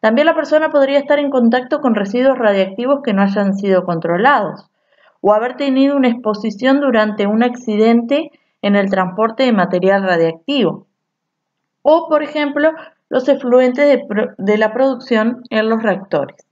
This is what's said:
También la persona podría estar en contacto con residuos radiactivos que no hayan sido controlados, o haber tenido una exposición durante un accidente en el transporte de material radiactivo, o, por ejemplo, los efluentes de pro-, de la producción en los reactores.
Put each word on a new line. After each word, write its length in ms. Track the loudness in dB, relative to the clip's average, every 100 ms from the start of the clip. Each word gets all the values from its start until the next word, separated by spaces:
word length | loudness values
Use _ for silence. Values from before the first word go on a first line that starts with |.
También 260 | 0 2 2
la 80 |
persona 360 | 0 0 0 2
podría 280 | 2 2 0
estar 220 | 0 0
en 100 | 0
contacto 500 | 2 2 0 -2 -2
con 140 | 0
residuos 420 | -2 -2 0 0 2
radiactivos 640 | 2 2 -2 -4 -2 -2
que 80 | 0
no 100 | 0
hayan 320 | 0 0 -2
sido 300 | -2 0 0
controlados, 880 | 0 -4 -2 0 2 2 -2 -8 -18 _ _ _ _ _
o 140 | 0
haber 220 | 2 0 -4
tenido 400 | -2 2 2 2
una 120 | 0
exposición 720 | 0 -4 -4 -6 -2 0 2
durante 460 | 2 0 0 -2 -2
un 180 | 0
accidente 840 | 0 -2 -6 0 2 2 0 -4 -4 _ _ _
en 140 | 0 0
el 120 | 2
transporte 540 | 0 -2 -2 -4 0
de 100 | 0
material 520 | 2 0 0 2 2
radiactivo, 840 | 2 0 0 -2 -6 -2 -2 -4 -16 _ _ _ _ _ _ _ _ _
o, 260 | 2 2 2
por 140 | -2
ejemplo, 500 | -2 -4 -4 0 -2 -2 -16 _ _
los 180 | -4 0
efluentes 580 | -2 2 4 4 2 2
de 160 | 2 0
pro-, 260 | -4 -4 -6
de 180 | -2 0
la 160 | 0
producción 720 | 0 0 -2 -2 -2 0 -4 -6
en 180 | -4 -2
los 140 | -2
reactores. 640 | -2 -4 -4 -4 -4 -12 _